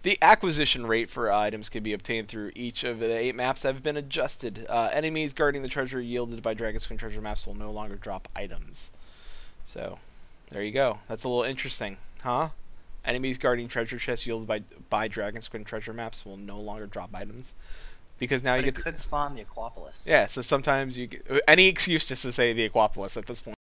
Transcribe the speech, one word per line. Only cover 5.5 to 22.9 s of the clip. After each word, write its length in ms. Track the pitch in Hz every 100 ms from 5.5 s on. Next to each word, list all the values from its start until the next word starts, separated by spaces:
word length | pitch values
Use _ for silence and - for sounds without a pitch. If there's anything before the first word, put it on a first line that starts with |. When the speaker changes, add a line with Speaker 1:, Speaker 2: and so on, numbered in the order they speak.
| 143
Speaker 1:
the 60 | 131
treasure 320 | 143 131 131
yielded 440 | 120 123 120 113
by 100 | 113
Dragon's 320 | 110 113 107 -
Queen 100 | 113
treasure 240 | 117 107
maps 240 | 107 107
will 120 | - 104
no 160 | 104
longer 240 | 107 107 104
drop 320 | 107 95 - -
items. 560 | 92 - 147 - - - - - - - - -
So, 340 | - - - 92 - - - - -
there 120 | -
you 80 | 104
go. 300 | 117 135 107 -
That's 160 | 110
a 40 | 131
little 140 | 123
interesting, 540 | 120 131 131 - 107 98 - -
huh? 280 | 131 123 156 - - - - -
Enemies 340 | - 123 135 127
guarding 280 | 139 120 117
treasure 320 | 123 113 123
chests 300 | - 123 -
yielded 180 | 113 110
by, 160 | 107 104 - -
by 180 | 107 110
Dragon's 400 | 104 104 110 -
Queen 160 | 113
treasure 280 | 104 113 107
maps 300 | 113 113 -
will 120 | - 98
no 240 | 101 107
longer 260 | 107 104 104
drop 240 | 101 90 95
items. 360 | 104 113 127 - - - - - - -
Because 240 | 123 131
now 80 | 131
Speaker 2:
But 40 | 127
Speaker 1:
you 40 |
Speaker 2:
it 40 | 131
Speaker 1:
get 80 | 131
to 60 |
Speaker 2:
could 160 | - 160
spawn 360 | - 147 143
the 80 | 135
Aquapolis. 640 | 107 - 113 - 73 - -
Speaker 1:
Yeah, 220 | 147 101
so 120 | -
sometimes 560 | 123 139 135 135 135 123
you 120 | 123
get, 340 | - - 135 143
any 180 | 160 190
excuse 380 | 175 - 160
just 180 | - 131
to 80 | 131
say 220 | 120 120
the 160 | 113 110
Aquapolis 480 | 117 107